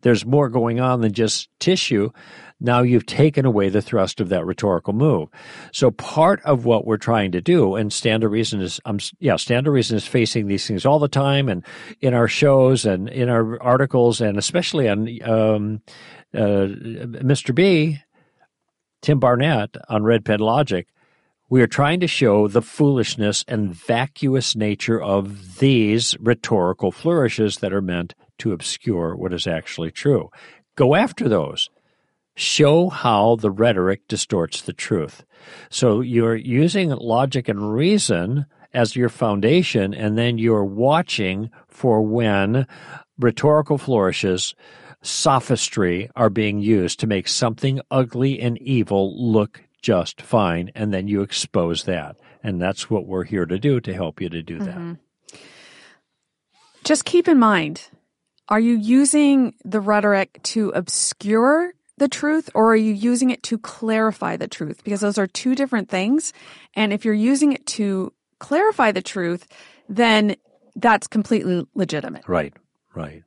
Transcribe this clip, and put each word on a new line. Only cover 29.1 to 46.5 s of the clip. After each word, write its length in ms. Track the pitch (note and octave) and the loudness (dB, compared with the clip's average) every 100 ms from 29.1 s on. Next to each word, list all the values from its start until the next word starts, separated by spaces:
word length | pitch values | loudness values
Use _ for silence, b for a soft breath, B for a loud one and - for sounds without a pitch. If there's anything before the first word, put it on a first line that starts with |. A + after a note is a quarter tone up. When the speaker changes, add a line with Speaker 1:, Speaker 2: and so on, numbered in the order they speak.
| F2+ | -6
Speaker 1:
what 180 | F#2 | -6
is 140 | F2 F#2 | -6 -4
actually 420 | E2 - - E2 | -6 -8 -10 -10
true. 400 | - D3 B2+ D#2 B B B B - | -4 0 0 -2 B B B B 0
Go 180 | B2+ | 2
after 340 | D#3 B3 - F3+ | 4 2 -2 0
those. 420 | G#2 C#2+ - - _ _ _ _ _ _ - | 0 -2 -6 -8 _ _ _ _ _ _ -8
Show 540 | - - D3 D#3 F3+ | -4 2 4 4 2
how 460 | - B2+ G#2+ A2 A#2 | -2 2 4 4 4
the 140 | G#2+ | 0
rhetoric 580 | G2 A#2 G2+ F#2 G2 _ | 2 2 2 0 -2 _
distorts 540 | G#2 - G2+ E2 - | -6 -2 -2 -2 -6
the 120 | - | -12
truth. 520 | - - G2 D2 - - B B B B | -12 -4 -4 -4 -12 -20 B B B B
So 300 | - B2+ G#2+ | -2 2 2
you're 340 | B2 A#2 A#2 A2+ | 2 0 2 0
using 560 | B2+ C3 E3 G3+ F3+ | -2 2 2 2 -2
logic 580 | C3+ A#2 A#2 C#3 C3 A#2 | -2 0 0 0 -2 -4
and 240 | G2+ G#2 | -4 -4
reason 720 | A2 E3 G#3 - F2 F2+ C3+ C#3+ b b | 0 2 2 2 -2 0 -4 -6 b b
as 240 | - A#2 B2+ | -2 -2 0
your 140 | B2 | -2
foundation, 840 | - A#2 G2+ G#2+ E3 F3+ A#2+ F#2+ | 0 -2 2 2 2 2 0 -2
and 240 | G#2 G#2+ G#2+ | -2 -2 0
then 200 | A#2 A#2 | 0 0
you're 260 | A2+ A2 | 0 2
watching 840 | G2 G2+ B2+ D#3 F3 - G2 F#2+ A2+ b b | 0 -2 0 0 -2 -4 -2 -2 -6 b b
for 360 | _ C3 A2 | _ 2 2
when 640 | A2 A2+ A2+ G2+ G2 B2 C3 B B B B - | 2 0 0 2 0 0 -2 B B B B -2
rhetorical 640 | B2 A2+ C#3+ D3+ D3 C#3+ | 0 2 2 2 2 -4
flourishes, 720 | - A#2+ F#2+ E2+ G2 F#2 - - B B B B | 0 0 0 0 -2 -2 -4 -10 B B B B
sophistry 1120 | - - D#3 C3 - B2 - - F#2 F2 A2 - | -10 -2 2 0 0 -2 -2 -2 -2 -2 -6 0
are 140 | A2+ | 0
being 300 | G2+ G#2+ | 0 -2